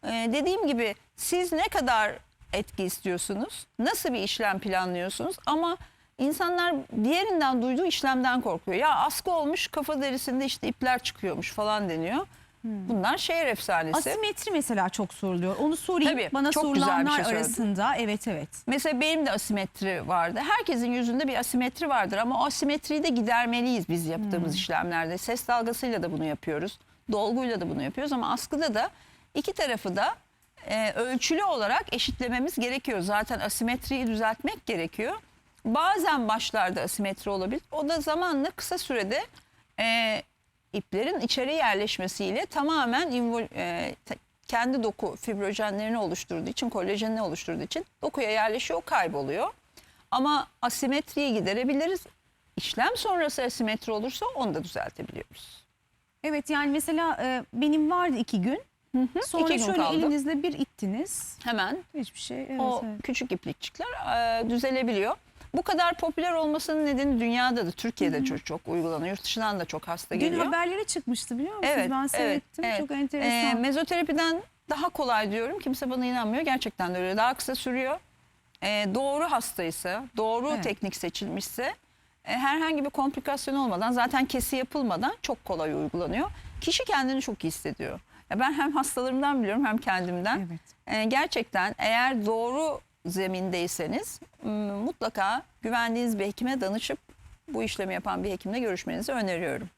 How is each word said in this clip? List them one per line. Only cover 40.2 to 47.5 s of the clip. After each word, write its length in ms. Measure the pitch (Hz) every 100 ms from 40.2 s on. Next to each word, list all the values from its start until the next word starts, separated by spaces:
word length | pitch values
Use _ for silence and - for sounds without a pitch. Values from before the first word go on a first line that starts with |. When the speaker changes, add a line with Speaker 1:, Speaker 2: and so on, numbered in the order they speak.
| - _ _ _ _
Speaker 1:
iplerin 480 | 208 - 185 262 370
içeri 320 | 233 - 254
yerleşmesiyle 920 | 320 254 196 175 - 185 - 196 214 381
tamamen 600 | 320 285 320 247 247 349
invol-, 360 | 247 233 233 226
e, 400 | - 175 170 165 -
te-, 120 | - - _ _ -
kendi 340 | 233 247 262
doku 340 | 220 - 202 -
fibrojenlerini 760 | - 202 202 202 214 202 220 226
oluşturduğu 520 | 196 175 - 170 156
için, 200 | - 233
kolajenini 520 | 220 185 202 220 226
oluşturduğu 400 | 196 156 -